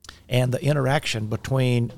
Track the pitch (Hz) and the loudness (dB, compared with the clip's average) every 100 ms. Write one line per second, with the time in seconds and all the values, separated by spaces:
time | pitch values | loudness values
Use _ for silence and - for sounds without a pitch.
0 | - - - 123 127 120 139 147 131 147 | -20 -20 -2 0 2 0 0 0 2 0
1 | - 110 107 110 - 131 127 123 117 | 0 -4 -4 -6 -2 0 2 2 0